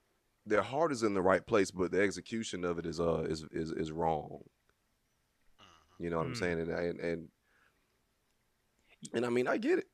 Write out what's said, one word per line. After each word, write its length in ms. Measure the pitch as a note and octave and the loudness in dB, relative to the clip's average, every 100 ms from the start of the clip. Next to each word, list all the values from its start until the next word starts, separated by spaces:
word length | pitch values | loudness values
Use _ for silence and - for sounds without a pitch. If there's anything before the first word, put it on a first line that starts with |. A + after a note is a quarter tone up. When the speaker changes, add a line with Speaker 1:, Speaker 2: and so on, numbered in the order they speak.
| _ _ _ _ - | _ _ _ _ 0
Speaker 1:
their 160 | G#2 | 2
heart 300 | G2 C3+ E3 | 2 2 0
is 100 | B2+ | 2
in 120 | A2+ | 2
the 80 | G2 | 4
right 240 | F2+ F#2 - | 4 4 4
place, 240 | A2+ F#2+ | 2 2
but 200 | F2 F2 | 0 0
the 80 | F2+ | 4
execution 640 | G2+ F2+ - A2+ A2+ F#2 | 2 0 -6 -6 -6 -4
of 140 | F2 E2+ | -2 -2
it 80 | E2 | -4
is, 140 | D#2+ | 0
uh, 220 | E2+ E2 E2 | 0 0 -2
is, 160 | D#2+ D#2 | -4 -6
is, 180 | - D#2+ | -6 -4
is 200 | E2+ D#2+ | -4 -4
wrong. 480 | D#2 E2 D#2 D2 C#2+ - _ _ _ _ _ _ _ _ _ _ _ G2 D#2+ _ - | 0 0 0 -4 -14 -18 _ _ _ _ _ _ _ _ _ _ _ -20 -20 _ -10
You 120 | E2+ | -4
know 80 | E2 | -2
what 80 | E2 | -2
I'm 60 | |
Speaker 2:
Mm. 40 | D#2+ | -2
Speaker 1:
saying? 220 | F2 E2 | -2 -2
And, 100 | E2 | -2
and, 300 | E2 F2 E2+ | -2 -4 -4
and, 280 | E2+ E2+ D#2+ _ _ _ _ _ _ _ _ _ _ _ _ _ _ _ _ _ - | -4 -4 -8 _ _ _ _ _ _ _ _ _ _ _ _ _ _ _ _ _ -6
and 120 | - A#2+ | -2 0
I 20 | |
mean, 180 | A#2+ B2+ | 2 2
I 80 | C#4+ | 0
get 200 | A#3 F4+ | 0 0
it. 80 | - | -2